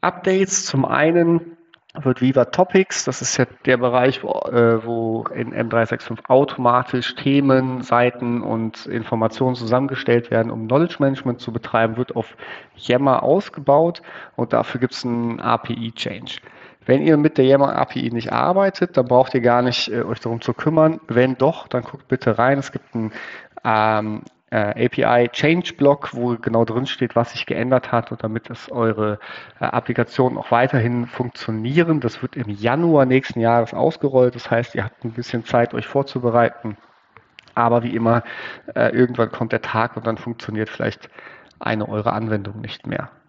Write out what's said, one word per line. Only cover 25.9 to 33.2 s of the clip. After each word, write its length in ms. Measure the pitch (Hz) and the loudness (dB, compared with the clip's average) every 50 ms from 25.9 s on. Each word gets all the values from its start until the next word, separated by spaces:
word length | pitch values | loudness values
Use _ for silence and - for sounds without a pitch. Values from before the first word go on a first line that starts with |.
| 143 143 - - - | 4 4 -2 -12 -8
wo 220 | 120 120 123 120 | -4 -2 -2 -2
genau 300 | 113 - - 113 113 117 | -2 -4 0 2 2 2
drin 180 | 113 110 120 131 | 2 0 -4 -4
steht, 320 | 131 - - 127 117 - | -4 -4 -4 -4 0 0
was 160 | 117 117 - - | 0 0 0 -4
sich 140 | - - | -12 -8
geändert 440 | - - - 117 127 131 127 - - | -6 -4 -4 0 2 2 0 0 0
hat 220 | - 117 117 - 120 | -2 -2 -2 -2 -10
und 100 | - - | -8 -6
damit 280 | 110 110 117 _ - | -6 -6 -6 _ -10
es 200 | 117 - - - | -16 -16 -14 -10
eure, 480 | - 120 117 113 107 110 107 104 104 101 - - - - - - - - | -4 0 0 0 2 0 -2 -2 -2 -4 -10 -16 -18 -18 -20 -20 -10 -6
äh, 40 | - | -4
Applikationen 720 | 123 - 120 - - 120 - 120 - - - 131 127 123 | -2 -2 -2 -2 -2 -2 -2 -2 -2 0 0 0 0 0
auch 140 | 104 - - | -4 -2 0
weiterhin 560 | 123 120 123 135 - 131 110 120 120 120 120 | 2 2 2 2 2 0 0 2 0 -2 -4
funktionieren. 960 | 120 - - 127 120 - - - - 110 110 110 123 139 170 170 165 160 147 | -6 -6 -6 -6 -6 -6 -10 -8 -6 -6 -4 -4 0 2 2 2 2 2 0
Das 200 | 123 117 - - | 0 -4 -6 -4
wird 160 | - 131 - | -10 -10 -8
im 140 | 147 120 104 | -8 -8 -8
Januar 560 | 104 101 104 117 123 151 170 170 160 147 135 | -8 -4 -2 0 0 2 2 4 6 4 6
nächsten 340 | 127 127 131 | 6 4 2